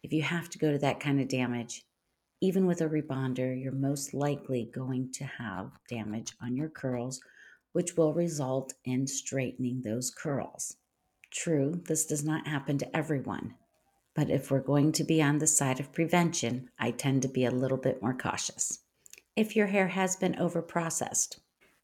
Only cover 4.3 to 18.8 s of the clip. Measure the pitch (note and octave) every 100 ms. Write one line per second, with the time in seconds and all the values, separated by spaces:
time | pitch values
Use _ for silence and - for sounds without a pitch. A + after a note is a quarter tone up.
4.3 | C3 - B2+ A2+ C3 B2+ B2+ C3 - C3+
5.3 | - A#2 F#2 A#2 - - A#2+ G#2+ A2 A2+
6.3 | - B2 B2+ D#3 D#3 C3+ B2 B2+ - -
7.3 | - - - _ E3 E3+ - D#3 D3+ E3+
8.3 | D3 C3 C3 C3 - B2+ B2+ C3+ - -
9.3 | C3+ B2 - B2+ B2+ G#2+ A2+ - - D#3
10.3 | C3+ - - - - _ _ _ _ _
11.3 | - - D3+ C#3 E3+ - D#3 - D3+ D3
12.3 | D#3 - D3 - C#3+ - E3 D#3 C#3+ A#2+
13.3 | F#2+ - - _ _ _ _ _ - D3
14.3 | C#3 C#3 C3+ C3 C#3+ D3+ D#3 D#3 D#3+ C#3+
15.3 | D3 D3+ - C3+ C3 C#3+ - E3 F3 E3+
16.3 | - A#2 B2 - - A#2+ A#2 C#3 C3+ C3
17.3 | C3 B2 B2+ C3 C3 B2+ - A2 B2+ -
18.3 | - - - - -